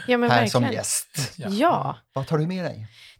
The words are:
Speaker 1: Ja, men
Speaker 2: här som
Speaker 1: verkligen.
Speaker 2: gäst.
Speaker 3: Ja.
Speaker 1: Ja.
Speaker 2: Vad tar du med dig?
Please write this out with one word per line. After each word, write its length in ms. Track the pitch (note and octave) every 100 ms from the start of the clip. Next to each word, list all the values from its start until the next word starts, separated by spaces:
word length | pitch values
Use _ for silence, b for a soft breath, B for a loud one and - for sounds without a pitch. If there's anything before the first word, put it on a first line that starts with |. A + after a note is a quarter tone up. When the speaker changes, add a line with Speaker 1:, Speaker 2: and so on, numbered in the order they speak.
| -
Speaker 1:
Ja, 100 | A#3+
men 120 | A#3+
Speaker 2:
här 160 | A#2+ A2
som 160 | B2+
Speaker 1:
verkligen. 180 | A2+ A2
Speaker 2:
gäst. 520 | G#2 - - - B2+ -
Speaker 3:
Ja. 120 | C#3+
Speaker 1:
Ja. 480 | G3 D#4+ - C#3 - _
Speaker 2:
Vad 140 | C3+ C3+
tar 120 | D#3
du 80 | D#3+
med 180 | F#3
dig? 220 | D#3+ G#2+ G#2+ B B